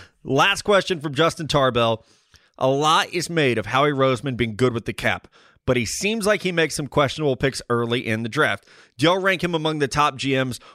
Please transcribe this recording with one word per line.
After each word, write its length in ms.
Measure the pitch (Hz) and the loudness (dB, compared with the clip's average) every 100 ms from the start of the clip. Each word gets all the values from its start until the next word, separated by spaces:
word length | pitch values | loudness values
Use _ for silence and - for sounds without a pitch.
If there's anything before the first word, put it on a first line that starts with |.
| - _ | -20 _
Last 400 | - 135 180 196 | -2 2 2 0
question 380 | - 202 180 180 | 2 2 2 -4
from 140 | 151 | -4
Justin 340 | 131 160 - 156 | 0 0 0 -2
Tarbell. 560 | 147 131 120 117 113 _ _ _ _ _ - | 2 2 4 2 0 _ _ _ _ _ -2
A 80 | 131 | 0
lot 440 | 139 151 170 - | 2 4 4 2
is 180 | - 151 | -4 -4
made 260 | 165 139 113 | 0 2 2
of 100 | 101 | 0
Howie 260 | 131 147 | 0 2
Roseman 440 | 139 135 127 143 120 | 2 2 0 -4 -4
being 200 | 117 104 | -4 0
good 160 | 127 | 0
with 120 | 117 | 0
the 80 | - | -6
cap, 360 | 107 120 90 - _ _ _ | -4 -4 -4 -8 _ _ _
but 120 | - 127 | -2 0
he 100 | 110 | 0
seems 400 | - 196 226 202 | -4 -2 -2 0
like 160 | 208 | 0
he 80 | 185 | 0
makes 240 | 170 160 | 0 -2
some 140 | - 143 | -2 -4
questionable 480 | - 139 - 151 127 | 0 0 0 -2 0
picks 260 | 139 - - | -2 -4 -4
early 340 | 120 120 120 | -2 0 -2
in 200 | - 110 | -2 -4
the 40 | 117 | -4
draft. 380 | 127 139 101 _ - - - | 0 0 -2 _ -20 -20 0
Do 100 | 151 | 2
y'all 120 | 190 | 2
rank 240 | 190 180 | 2 0
him 100 | 175 | -2
among 240 | 165 156 156 | -2 -2 -2
the 80 | 139 | -2
top 300 | 147 147 131 | 2 0 0
G 160 | 135 | -2
Ms, 260 | 131 131 120 - | 0 -2 -6 -14